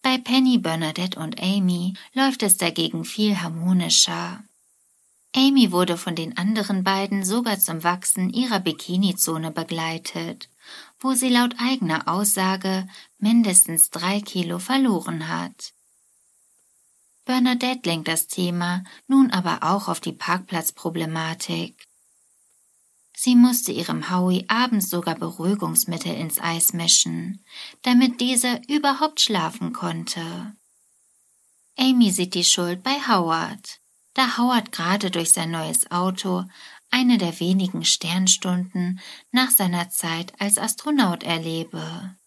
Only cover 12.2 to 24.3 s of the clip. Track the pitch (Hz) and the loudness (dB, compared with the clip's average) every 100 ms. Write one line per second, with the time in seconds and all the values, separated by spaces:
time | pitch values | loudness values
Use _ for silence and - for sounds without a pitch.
12.2 | 208 - 190 190 190 190 185 - - _ | 0 2 0 0 -2 -4 -6 -16 -20 _
13.2 | 202 233 214 185 - 160 - 160 175 208 | 2 4 6 6 4 4 2 2 -2 -2
14.2 | 208 185 170 175 185 269 262 185 175 165 | -4 -4 -4 -4 0 2 2 2 -2 -6
15.2 | 160 165 170 - - _ _ _ _ _ | -6 -6 -8 -12 -20 _ _ _ _ _
16.2 | _ _ _ _ _ _ _ _ _ _ | _ _ _ _ _ _ _ _ _ _
17.2 | - 254 247 247 247 254 - 165 165 160 | -2 2 2 2 -2 -2 -4 -4 -2 -2
18.2 | - - 180 175 175 180 185 - - 269 | -2 -2 -2 -2 -2 -4 -8 -20 2 4
19.2 | 262 196 170 165 156 196 190 170 170 - | 6 2 -2 -2 0 0 -2 -4 -6 -8
20.2 | - 180 185 175 160 - 170 165 160 160 | -4 -4 -2 -4 -4 -4 -6 -4 -4 -4
21.2 | 160 165 - 170 165 _ - _ _ _ | -4 -6 -6 -6 -6 _ -20 _ _ _
22.2 | _ _ _ _ _ _ _ _ _ - | _ _ _ _ _ _ _ _ _ -2
23.2 | - 240 247 247 - - 170 160 160 180 | 4 8 8 6 2 -2 -4 -4 -2 0
24.2 | 180 | 2